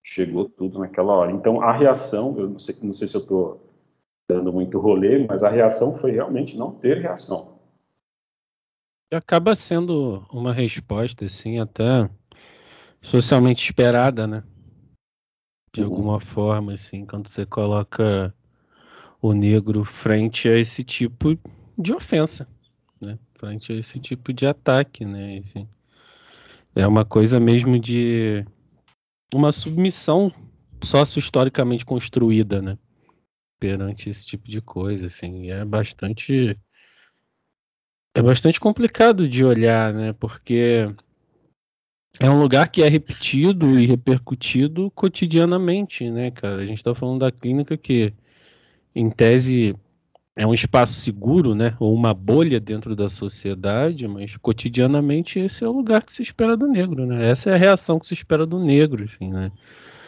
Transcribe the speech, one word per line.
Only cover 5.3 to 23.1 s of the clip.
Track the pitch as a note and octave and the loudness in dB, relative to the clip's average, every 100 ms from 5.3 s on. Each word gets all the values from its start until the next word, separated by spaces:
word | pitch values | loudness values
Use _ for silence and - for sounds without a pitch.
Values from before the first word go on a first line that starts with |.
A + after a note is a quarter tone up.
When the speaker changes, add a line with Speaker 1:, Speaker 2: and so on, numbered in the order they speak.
| F#2+ | 0
Speaker 1:
a | G#2 | 2
reação | A#2 A2 - B2+ B2 | 4 2 2 -2 -2
foi | B2+ | -2
realmente | A2 - B2+ - G#2 | -2 -4 -6 -6 -8
não | C3+ | -10
ter | - B2 F2+ | -4 -2 0
reação. | - F#2 - E2+ - _ _ _ _ _ _ _ _ _ _ _ _ _ _ _ _ | -4 -10 -10 -10 -10 _ _ _ _ _ _ _ _ _ _ _ _ _ _ _ _
Speaker 2:
E | D#3+ | -8
acaba | - E3+ F#3+ G#3+ | 2 2 4 0
sendo | - E3+ F3 D#3 B2+ F#2+ G2+ | 0 -2 0 -2 -2 -6 -10
uma | B2 B2 | -6 -4
resposta, | A#2+ A#2 - - G#2 B2 A#2+ | -2 -2 -4 -6 -4 -4 -6
assim, | F#2+ - A2 A#2 | -12 -10 -8 -6
até | A2 - A#2 C3 G2+ - _ _ _ _ _ - _ _ | -6 -2 2 2 0 -6 _ _ _ _ _ -20 _ _
socialmente | - B2 A#2+ C3 B2+ A#2+ | 0 0 4 4 4 2
esperada, | - - B2 A#2+ C3 A#2 G#2+ | -2 2 2 4 2 0 -6
né? | G#2+ - _ - _ _ _ _ _ _ _ _ _ _ | -6 -12 _ -20 _ _ _ _ _ _ _ _ _ _
De | A2 | -6
Speaker 1:
Uhum. | G2+ | -4
Speaker 2:
alguma | F#2 G#2 G#2 | -2 -2 -4
forma, | - G#2+ G#2 G#2+ G#2 | -4 -4 -2 -2 -4
assim, | G2 - G2 G2+ | -10 -12 -16 -12
quando | G#2 G#2 | -12 -10
você | - G2 | -10 -8
coloca | A2 G#2 G#2 G2+ - G#2+ G2 F#2 - _ _ _ _ _ - - _ | -4 -2 -2 -2 -2 0 0 -4 -8 _ _ _ _ _ -20 -20 _
o | A2 | 0
negro | G#2 G2+ G#2+ G#2 G#2 | 2 4 2 2 -2
frente | G#2 - A2 G#2+ A2 A2 A#2 | -4 -6 0 0 0 0 2
a | A#2 | 2
esse | A2+ - | 2 -6
tipo | B2 - A#2+ A#2+ D3+ D#3+ - - _ - | -10 -6 -6 -2 -2 -2 -6 -20 _ -6
de | F3 | -4
ofensa, | E4 - D#3+ D#3+ - C3+ _ _ _ _ _ | -4 -2 -2 -2 -6 -16 _ _ _ _ _
né? | G2+ | -14